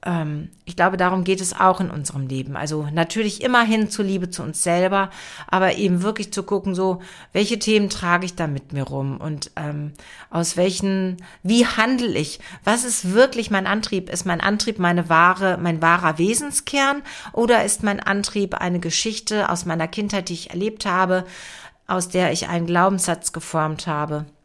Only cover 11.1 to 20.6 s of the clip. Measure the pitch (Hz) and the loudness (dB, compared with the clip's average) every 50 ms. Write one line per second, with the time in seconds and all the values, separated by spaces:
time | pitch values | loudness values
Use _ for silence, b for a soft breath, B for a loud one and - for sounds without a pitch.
11.1 | 180 175 B B B B - 180 226 240 240 233 - - 220 240 262 247 247 220 | -4 -6 B B B B -2 2 4 4 4 4 4 0 2 2 2 0 0 0
12.1 | - 127 156 151 - - B B B B - 196 214 240 254 247 220 - - 180 | 0 -2 -2 -4 -6 -14 B B B B 0 0 2 2 0 -2 -2 -2 -2 2
13.1 | 185 220 254 269 254 233 214 - 208 196 190 190 196 220 214 - - 185 180 - | 6 6 6 6 4 -4 -2 0 0 0 2 2 0 0 0 -2 -2 -4 -2 -4
14.1 | - 175 - 190 175 165 - 196 208 214 - - 214 - 180 175 175 175 175 170 | -6 -4 -2 -2 -2 0 2 0 0 0 -2 -4 -2 0 2 2 2 2 2 4
15.1 | 170 160 170 180 185 190 196 190 180 - 175 175 165 160 165 165 170 180 180 160 | 6 6 6 6 4 4 2 0 2 2 0 0 0 2 4 4 4 6 4 0
16.1 | 156 151 170 202 233 240 294 285 277 - - - - 285 277 277 285 285 269 B | 2 2 2 2 2 0 -2 -2 -4 -4 -4 0 0 2 2 2 0 -2 -6 B
17.1 | B B B B B - 233 226 240 220 - 202 - - - 208 202 202 - - | B B B B B 0 4 4 4 4 4 2 -2 0 0 -2 -2 0 0 0
18.1 | 196 202 202 - - 208 196 190 - - - 180 175 180 175 170 165 - - 220 | 0 0 -2 -2 -2 -2 -2 -2 -2 -4 -2 -2 -2 -2 -2 -2 -2 -2 -2 -2
19.1 | 214 214 - - 208 214 202 - 170 170 - 180 170 165 160 165 - - 208 208 | -4 -4 -6 -2 -2 0 0 0 0 -2 -2 -4 -2 -2 -2 -4 -2 -4 -4 -2
20.1 | 202 196 185 - 175 170 - - - 175 | -2 -4 -4 -4 -8 -8 -10 -8 -6 -4